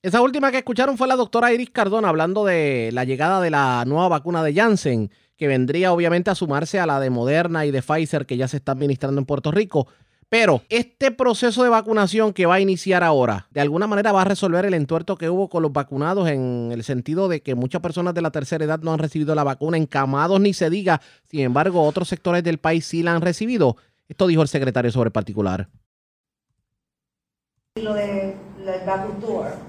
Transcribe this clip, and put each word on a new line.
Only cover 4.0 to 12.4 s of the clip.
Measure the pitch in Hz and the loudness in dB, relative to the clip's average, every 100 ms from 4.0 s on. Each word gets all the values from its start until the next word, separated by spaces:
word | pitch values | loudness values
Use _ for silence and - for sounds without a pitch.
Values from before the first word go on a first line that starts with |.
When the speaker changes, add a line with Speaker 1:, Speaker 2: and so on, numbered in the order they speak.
| 185 | 2
Speaker 1:
vacuna | 160 156 170 | 0 -2 -2
de | 156 147 | 0 2
Janssen, | 226 202 151 117 104 _ _ _ | 2 2 0 -2 -2 _ _ _
que | 147 | 0
vendría | 131 127 156 185 | 0 0 2 2
obviamente | 175 170 170 180 | 2 2 2 0
a | 185 | -2
sumarse | 165 139 160 196 | -2 -2 -2 -2
a | 170 | 0
la | 139 | 0
de | 135 | 0
Moderna | 123 123 156 175 165 147 | 0 0 0 0 0 0
y | |
de | 135 | -2
Pfizer | - 156 156 156 131 | 0 -2 0 -4 -4
que | 123 | -4
ya | 127 | -2
se | 143 | -4
está | - | -4
administrando | 131 143 135 139 139 | -2 0 0 -2 -2
en | 131 | -2
Puerto | 143 147 | -2 0
Rico. | 170 214 160 127 _ _ _ _ | 0 0 0 -2 _ _ _ _
Pero | 226 214 131 _ | 2 4 2 _
este | 233 233 _ 269 | -2 -2 _ -2
proceso | 240 254 214 247 226 | 2 0 2 0 2
de | 247 | 4
vacunación | 226 220 220 196 214 214 | 2 2 0 2 2 0
que | 190 | 2